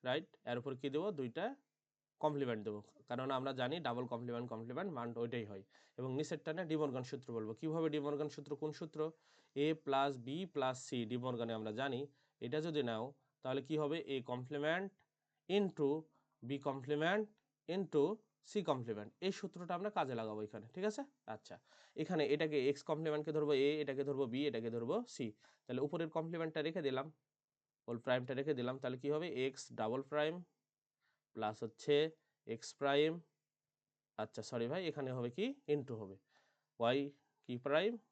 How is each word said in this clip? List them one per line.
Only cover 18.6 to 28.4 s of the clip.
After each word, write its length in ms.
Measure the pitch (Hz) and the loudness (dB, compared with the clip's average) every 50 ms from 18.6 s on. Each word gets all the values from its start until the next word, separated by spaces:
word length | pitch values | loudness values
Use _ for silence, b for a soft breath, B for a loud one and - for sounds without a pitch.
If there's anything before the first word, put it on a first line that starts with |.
| 185 165 | 2 2
কমপ্লিমেন্ট, 400 | 147 131 120 117 110 104 104 107 _ _ - | 2 0 2 -4 -4 -6 -6 -10 _ _ -2
এই 80 | 190 196 - | -2 -2 -2
সূত্রটা 340 | - 185 - 175 180 170 180 170 | -6 -8 -8 -8 -6 -4 -4 -2
আমরা 120 | 190 208 208 185 | -2 -2 2 2
কাজে 180 | 160 131 127 113 | 0 2 0 -2
লাগাবো 200 | 113 110 107 107 107 104 | -2 -2 -2 -4 -4 -6
এখানে, 180 | - 110 101 113 - | -6 -10 -12 -12 -8
ঠিক 100 | 180 185 214 | -2 -2 -2
আছে? 120 | 214 - 277 - _ _ _ - 110 | -2 -2 -8 -8 _ _ _ -10 -10
আচ্ছা, 200 | - _ - - - B B B B B B B | -10 _ -14 -18 -18 B B B B B B B
এখানে 280 | - 160 - 185 160 147 - 143 | -4 -2 0 4 4 6 4 4
এটাকে 240 | 151 165 156 151 143 127 135 | 4 4 2 4 4 4 4
এক্স 140 | 143 143 - - | 4 2 0 -4
কমপ্লিমেন্টকে 420 | 160 147 160 160 151 151 151 165 151 156 | -2 0 2 2 2 2 0 0 2 2
ধরবো 160 | 151 147 147 131 139 143 | 4 4 6 6 6 6
এ, 20 | 151 156 151 | 6 4 0
এটাকে 200 | 139 135 131 139 139 | 0 0 0 0 0
ধরবো 160 | 143 131 139 120 113 | 2 2 0 0 2
বি, 80 | 131 147 147 | 2 2 2
এটাকে 200 | 139 117 113 117 110 | 2 2 -2 0 0
ধরবো 200 | 120 117 117 160 220 247 - - | 0 0 2 0 0 0 -4 -6
সি। 100 | - 135 113 104 b b b b b b | -4 -4 -4 -4 b b b b b b
তাহলে 160 | _ 123 127 135 147 | _ -2 0 0 0
উপরের 220 | 160 165 165 156 160 | 0 0 -2 0 0
কমপ্লিমেন্টটা 460 | 165 160 165 170 170 165 160 156 160 147 160 | -2 -2 -2 -2 -2 -2 -2 0 0 0 0
রেখে 140 | 160 190 160 139 | 0 0 0 0
দিলাম, 180 | 131 131 139 160 156 _ _ _ _ _ _ _ _ _ _ _ _ _ _ - | 0 0 -2 -4 -10 _ _ _ _ _ _ _ _ _ _ _ _ _ _ -6
হোল 100 | 120 117 - | -6 -4 2
প্রাইমটা 280 | - 127 127 123 127 135 | 2 2 2 2 0 -2
রেখে 140 | 123 | -2